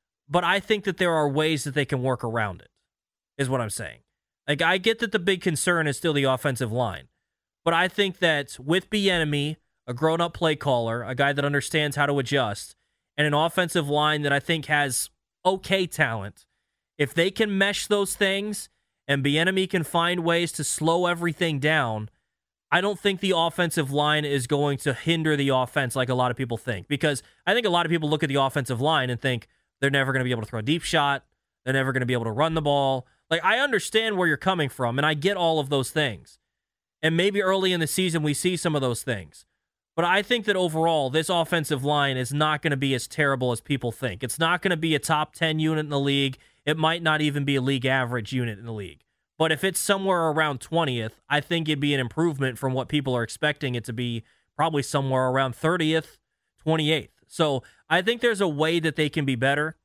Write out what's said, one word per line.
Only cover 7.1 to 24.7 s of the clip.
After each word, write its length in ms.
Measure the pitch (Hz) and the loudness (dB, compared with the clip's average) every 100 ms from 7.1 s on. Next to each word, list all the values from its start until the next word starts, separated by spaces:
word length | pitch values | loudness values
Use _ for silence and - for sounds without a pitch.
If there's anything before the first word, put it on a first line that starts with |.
| _ _ _ _ _ 165 | _ _ _ _ _ 0
but 80 | |
I 140 | 165 180 | 2 2
think 320 | - 196 - | 0 -2 0
that 360 | 170 147 135 - | 0 0 -2 -6
with 320 | 135 180 - | -2 0 0
Bieniemy, 680 | 214 190 175 151 143 147 156 _ _ - | 0 2 2 0 -2 -2 -6 _ _ -10
a 60 | |
grown-up 420 | 123 160 165 170 - | -2 0 2 0 0
play 200 | 160 156 | 0 0
caller, 480 | 143 123 113 117 | 0 0 0 -4
a 120 | 113 127 | -4 0
guy 180 | 143 | 0
that 100 | 143 | 0
understands 520 | 143 143 - 160 147 143 | 0 -2 0 -2 0 0
how 100 | 143 | 0
to 140 | 143 | 0
adjust, 560 | 123 139 113 101 - - _ _ _ - | 0 0 0 -4 -12 -20 _ _ _ -2
and 80 | 147 | 0
an 80 | |
offensive 560 | 147 165 185 175 175 143 | 2 2 0 0 0 0
line 320 | 147 151 151 | 2 2 2
that 100 | 143 | 0
I 80 | 139 | 0
think 280 | - 165 139 | 0 -4 0
has 420 | 147 143 123 - _ _ _ | 0 0 -2 -6 _ _ _
okay 440 | 185 190 - 196 185 | -2 0 0 0 0
talent, 580 | - 135 113 98 - _ _ _ _ _ - | 0 -2 -2 -8 -14 _ _ _ _ _ -4
if 140 | 143 | -2
they 180 | 165 180 | 2 0
can 260 | 190 214 196 | 2 0 2
mesh 300 | 196 202 - | 0 0 0
those 260 | 208 196 | 0 0
things 560 | - 196 196 208 208 - _ _ _ - | 0 0 0 -4 -8 -12 _ _ _ -2
and 180 | 139 139 | 0 2
Bieniemy 420 | 151 175 190 185 | 2 2 2 2
can 160 | 185 | 0
find 400 | 151 170 170 180 | 0 0 2 0
ways 280 | 165 170 175 | 2 2 0
to 120 | - | -4
slow 440 | 143 - 156 165 175 | -6 -2 2 2 2
everything 520 | 170 170 151 170 143 | 0 -2 -2 -2 0
down, 500 | 147 156 123 107 110 _ _ _ _ _ - | 2 2 0 -4 -8 _ _ _ _ _ 0
I 100 | 170 | 2
don't 180 | 196 196 | 2 0
think 200 | 202 190 | -2 0
the 140 | 196 175 | 0 2
offensive 560 | 165 170 170 170 135 | 0 0 0 0 0
line 340 | 143 147 151 147 | 2 2 2 0
is 200 | 139 120 | -2 0
going 300 | 143 143 | 0 0